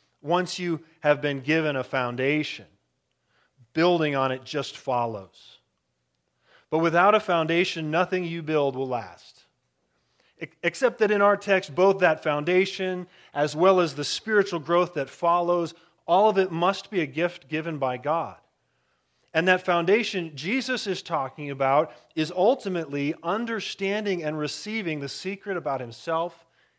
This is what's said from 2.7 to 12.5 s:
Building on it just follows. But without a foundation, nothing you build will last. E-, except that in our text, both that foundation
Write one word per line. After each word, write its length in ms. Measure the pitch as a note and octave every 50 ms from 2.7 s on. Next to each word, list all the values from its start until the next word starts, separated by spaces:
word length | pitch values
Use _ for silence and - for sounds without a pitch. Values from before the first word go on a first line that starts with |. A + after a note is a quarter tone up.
| _ _ _ _ _ _ _ _ _ _ _ _ _ _ _ _ _ _ B2 _ _
Building 400 | D#3+ E3 F3+ F3 E3 D#3 D3 C#3+
on 160 | C3+ C3 C3 C3
it 120 | C3 -
just 340 | - - D3 C3+ - - -
follows. 800 | - C#3 B2+ B2 A#2+ A#2 A2 G2+ F#2+ F2+ _ _ - - - _ _ _ _ _ _ _ _ _ _ _ _ _ _ _ _ _ _ _ _ _ _ _
But 80 | - D#3+
without 360 | E3 E3+ D#3+ E3+ F3+ G3+ G#3
a 60 | G#3+
foundation, 680 | G#3 - F3 E3 D#3+ D#3 E3 E3+ F#3 F3+ - E3 D#3+ D3+
nothing 340 | D#3 E3 F3+ F3 F#3 F#3 F3+
you 180 | F3 E3 E3+ D#3+
build 320 | D3 D#3 D3+ C#3+ C#3 B2+
will 140 | B2+ C3+ C3
last. 540 | B2+ C#3+ G#2 F2+ F2 - - - - _ _ _ _ _ _ _ _ _ _ _ _ _ _ _ _ _ _ _ _ _
E-, 60 | F3 - _ _ -
except 360 | E3+ E3+ - C4+ A#3+ A3+ -
that 120 | A3 G3+
in 100 | G#3+ G3+
our 160 | G3+ G3+ G3+
text, 380 | G3+ - G#3 G3 F#3 F3+ - C#3
both 240 | D3+ F#3 G3 G3 G3
that 240 | F#3 E3+ D#3 - -
foundation 840 | E3 D3 D3 D3 D#3+